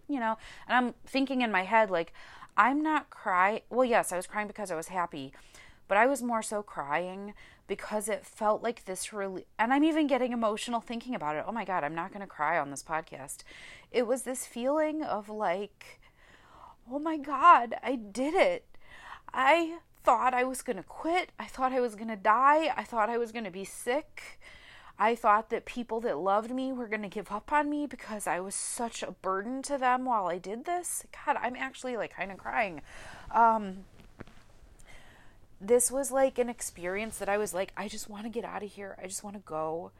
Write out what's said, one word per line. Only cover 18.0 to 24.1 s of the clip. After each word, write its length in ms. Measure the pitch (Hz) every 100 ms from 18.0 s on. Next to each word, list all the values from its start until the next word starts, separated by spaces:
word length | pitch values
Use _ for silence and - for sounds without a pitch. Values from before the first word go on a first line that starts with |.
| 208 202 269
it." 320 | 359 214 175 - - - - - - -
I 460 | - 262 330 330 339 - -
thought 300 | - 254 240
I 120 | 247 254
was 160 | 262
gonna 200 | - 190
quit. 500 | - - 311 349 339 -
I 80 | 214
thought 280 | - 254
I 80 | 262
was 140 | 247 208
gonna 200 | 226 214
die. 580 | 208 220 269 302 320 190
I 80 | 214
thought 240 | 233 214
I 80 | 233
was 140 | 233
gonna 180 | 220 208
be 140 | 180 190
sick. 760 | - - 269 302